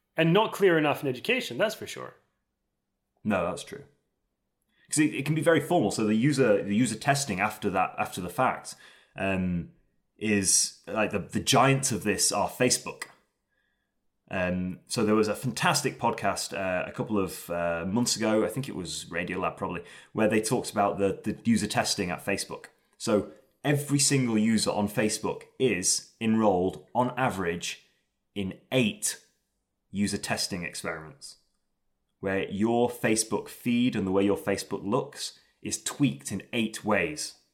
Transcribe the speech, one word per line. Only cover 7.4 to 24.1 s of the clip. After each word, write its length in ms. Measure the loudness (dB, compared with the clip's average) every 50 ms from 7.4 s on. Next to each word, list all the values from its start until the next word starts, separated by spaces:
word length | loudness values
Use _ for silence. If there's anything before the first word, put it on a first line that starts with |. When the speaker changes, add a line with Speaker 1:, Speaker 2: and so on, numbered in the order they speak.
Speaker 2:
after 300 | -2 -2 -2 -2 -4 -2
that, 240 | 0 0 0 0 -2 -4
after 220 | -6 -6 -6 -6
the 80 | -8 -6
fact, 460 | -2 0 0 0 0 -2 -8 -14 -16 -18 -20 -20 -20 -20 _ _ -8
um, 540 | -4 -2 -2 0 0 0 0 -2 -2 -4 -6 -12 _ _ _ _ _ _ _ _ -6
is, 600 | -2 0 2 2 2 2 2 2 2 0 -4 -10 _
like, 240 | -8 -4 -2 -2 0
the, 80 | -2 -4
the 220 | -4 -4 -6 -4
giants 500 | 0 4 4 6 6 6 4 2 0 0
of 140 | -2 -2 0
this 260 | 0 0 2 2 0
are 180 | 0 0 -2 -2
Facebook. 560 | 0 2 2 2 2 2 -2 -6 -12 -12 -14 -16 -18 _ _ _ _ _ _ _ _ _ _ _ _ _ _ _ _ _ _ _ _ _ _ -8
Um, 500 | -4 -2 -2 0 0 -2 -2 -4 -6 -8 _
so 180 | -6 -2 0 2
there 100 | 4 4
was 140 | 4 2 2
a 60 | 0
fantastic 640 | -4 -4 -6 -4 0 0 2 2 2 0 -2 -2 -2
podcast, 540 | 0 -2 0 0 -2 -2 -2 -2 -4 -6 -6
uh, 280 | -4 -2 -2 -2 -2 -4
a 60 | -4 -6
couple 260 | -6 -4 -2 0 0
of, 300 | 0 0 -4 -8 -8 -6
uh, 340 | -4 -2 -2 -2 -2 -2 -2
months 300 | -2 0 0 0 0 0
ago, 280 | 0 0 0 2 2 0
I 40 | 0
think 200 | -2 -4 -6 -6
it 80 | -6
was 300 | -8 -8 -8 -8 -10 -10 -8
Radiolab 460 | -6 -6 -4 -4 -4 -2 -2 -4 -4
probably, 260 | -4 -6 -6 -6 -6 -10 -12 -18 -20 -20 -8 -2
where 160 | 0 2 2
they 120 | 2 2
talked 300 | 2 2 0 -2 -2 -2
about 280 | 0 0 2 2 2 2
the, 200 | 0 0 0 -2 -4
the 120 | -6 -6 -2 2
user 220 | 2 2 4 2
testing 440 | 0 0 0 0 0 0 -2 -2 -4
at 140 | -4 -6 -4
Facebook. 420 | -4 -4 -4 -4 -8 -10 -14 -14 -18 _ _ _ _ _ -8
So 320 | -2 2 2 2 2 0 -6 -18 _ _ _ _ 0
every 340 | 0 0 0 0 0 0 2
single 400 | 2 4